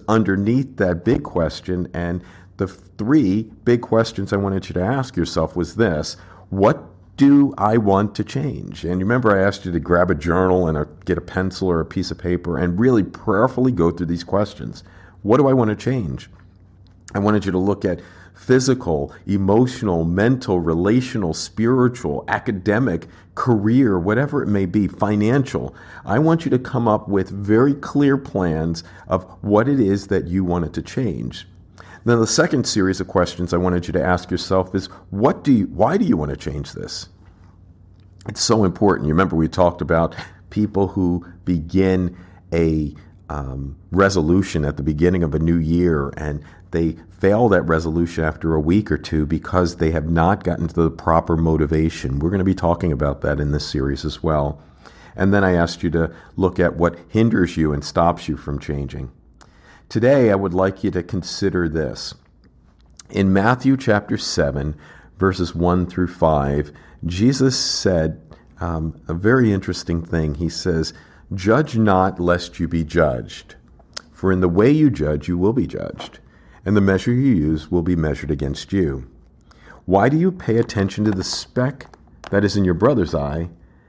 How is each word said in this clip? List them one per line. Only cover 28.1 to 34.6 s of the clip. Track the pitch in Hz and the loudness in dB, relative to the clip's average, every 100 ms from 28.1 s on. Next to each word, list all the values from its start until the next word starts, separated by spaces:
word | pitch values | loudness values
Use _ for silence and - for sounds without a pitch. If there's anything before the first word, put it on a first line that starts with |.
| 135 | 0
plans | - 101 87 80 82 82 - - - | -2 -2 -2 -2 -2 -6 -10 -20 -4
of | 92 - - | -4 -4 -8
what | 101 104 123 | 2 2 4
it | 139 | 2
is | 98 98 - | 2 0 0
that | 95 85 | -2 0
you | 92 | -2
wanted | 90 87 78 | 0 -2 -4
to | - | -6
change. | - - 117 65 60 - - - - - - - 117 | -8 -6 -4 -4 -8 -12 -16 -20 -20 -20 -20 -4 2
Then | 120 | 2
the | 113 | 4
second | - 175 147 - | 2 2 0 0
series | 104 95 92 | 0 0 0
of | 87 | -2
questions | 95 87 - 90 | 0 0 -2 -2
I | 87 | 0
wanted | 90 90 - | 0 0 -2
you | |
to | 85 | -2
ask | 73 90 - | 0 -2 -2
yourself | 90 - 95 | -6 -2 -2